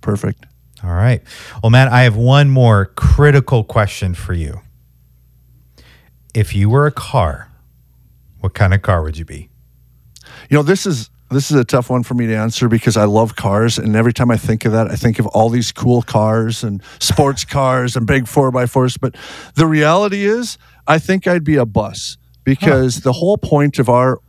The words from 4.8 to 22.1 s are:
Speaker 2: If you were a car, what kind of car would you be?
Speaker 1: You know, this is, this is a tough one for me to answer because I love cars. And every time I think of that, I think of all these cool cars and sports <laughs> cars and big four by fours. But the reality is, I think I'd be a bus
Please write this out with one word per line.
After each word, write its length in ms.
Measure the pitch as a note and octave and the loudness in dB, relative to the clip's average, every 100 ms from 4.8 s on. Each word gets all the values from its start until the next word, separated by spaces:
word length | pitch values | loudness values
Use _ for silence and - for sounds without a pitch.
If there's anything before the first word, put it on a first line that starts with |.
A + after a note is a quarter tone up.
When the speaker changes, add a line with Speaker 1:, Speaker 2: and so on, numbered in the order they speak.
| _ _ _ _ _ _ _ _ _ _ - _ _ _ _ | _ _ _ _ _ _ _ _ _ _ -20 _ _ _ _
Speaker 2:
If 220 | - G2+ G2+ | -4 -2 0
you 140 | G2+ | 2
were 180 | C3 D3 | 2 0
a 40 | |
car, 580 | - - C3+ E2 C#2+ - - _ _ _ _ _ _ _ - | -2 -4 -2 -2 -6 -14 -20 _ _ _ _ _ _ _ -8
what 140 | F#2+ | -8
kind 200 | - G2 | -2 0
of 80 | G2 | 0
car 220 | - F2+ | 0 -2
would 140 | D#2 D#2 | -4 -8
you 80 | D#2+ | -12
be? 240 | D2 - _ _ _ _ _ _ - - - - | -16 -20 _ _ _ _ _ _ -20 -20 -20 0
Speaker 1:
You 80 | D3 | 0
know, 60 | |
this 220 | D3 F#3+ G3+ | 2 0 0
is, 240 | C3+ A2 _ _ | -4 -6 _ _
this 180 | C3+ C#3 | -4 2
is 80 | D3 | 0
a 60 | |
tough 260 | B2 C3+ A#2+ | 2 0 0
one 140 | B2+ | -4
for 100 | A2+ | -2
me 140 | B2 A#2 | -2 -2
to 80 | A2 | -2
answer 320 | A2 - B2 | -2 -2 0
because 300 | A2+ - A2 | 2 2 2
I 80 | G#2 | 2
love 300 | G#2+ A2+ - | 2 0 -2
cars. 420 | G#2 G2+ A2+ - | -2 0 0 -2
And 180 | A2 G#2+ | -2 2
every 180 | A#2 | 0
time 160 | A2+ B2 | 0 0
I 80 | A2+ | 0
think 280 | - A2 A#2 | -2 -2 0
of 60 | |
that, 180 | A2 G#2 | 0 -2
I 40 | B2 | -2
think 240 | A#2+ G#2+ | -2 -2
of 80 | G#2+ | -2
all 220 | G#2 A2+ | 0 0
these 220 | A#2+ A2+ | 0 -4
cool 300 | - B2 A#2+ | -4 0 0
cars 640 | - A2+ G#2+ A2+ A2+ A2+ | 0 0 0 0 -2 -4
and 180 | A2+ G2+ - - | -6 -8 -12 -8
sports 460 | - - C#3+ C3+ - | -4 0 0 -2 -6
<laughs> 0 | |
cars 500 | C#3+ C3 B2+ B2 B2+ | -2 0 0 -2 -4
and 100 | A2+ | 0
big 220 | C3+ A#2+ | -2 0
four 240 | - C3+ | 0 0
by 140 | B2+ B2 | 0 -2
fours. 320 | C3+ B2+ - | 0 -2 -2
But 180 | B2+ - - - - - | -8 -8 -20 -20 -10 0
the 100 | D#3+ | 2
reality 600 | D#3 D3+ F3 G#3 G3+ G3+ | 2 2 2 0 -2 -2
is, 320 | A3+ A#3+ - _ _ - | -2 -4 -12 _ _ -2
I 120 | D#3+ | 0
think 280 | - F#3+ F#3+ | 0 -2 0
I'd 160 | F3 | -2
be 120 | D3+ D3 | 0 0
a 100 | A#2 | 0
bus 520 | G2+ G#2 - - | -2 -4 -10 -14